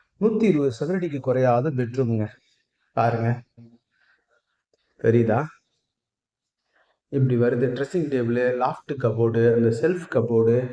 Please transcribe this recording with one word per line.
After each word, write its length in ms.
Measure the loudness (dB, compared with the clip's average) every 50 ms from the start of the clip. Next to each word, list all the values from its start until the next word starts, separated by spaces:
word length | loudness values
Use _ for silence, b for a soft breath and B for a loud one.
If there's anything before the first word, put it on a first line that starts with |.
| _ _ _ _
நூத்தி 240 | 0 0 0 2 2
இருபது 280 | 2 2 2 2 0 -2
சதுரடிக்கு 460 | -4 -4 -4 -4 -4 -4 -4 -6 -6
குறையாத 500 | -4 -2 0 2 2 4 2 2 0 -2
பெட்ரூமுங்க. 540 | -2 -2 -4 -4 -2 -4 -2 0 0 -2 -2 -4 -8 _ _ _ _ _ _ _ _ _ _ _ _
பாருங்க, 320 | 0 0 0 0 0 0 -2 -2 -4 -6 _ _ -20 -20 -20 _ _ _ _ _ _ _ _ _ _ _ _ _ _ _ _ _ _ _ _ _ _ _ _ _ _
தெரியுதா? 400 | 0 2 4 4 4 2 0 -2 -2 -6 -10 _ _ _ _ _ _ _ _ _ _ _ _ _ _ _ _ _ _ _ _ _ _ _ _ _ _ _ _ _ _ _ -2
இப்படி 240 | 0 0 2 2
வருது. 300 | 2 2 2 2 0 0 -2
ட்ரெஸ்ஸிங் 380 | -2 -4 -6 -4 -2 -4 -4 -2
டேபிள், 300 | -2 -2 -2 0 0 0 0 0 0
லாஃப்ட் 360 | 0 -2 -2 -4 -6 -10 -10 -10
கபோர்டு, 460 | -8 -6 -8 -2 0 0 0 2 2 2 4
அந்த 200 | 4 4 2 2 0
செல்ஃப் 300 | 0 0 -2 -2 -2 -6 -4
கபோர்டு 480 | -2 -2 -2 2 2 2 4 4 2 2 0 -2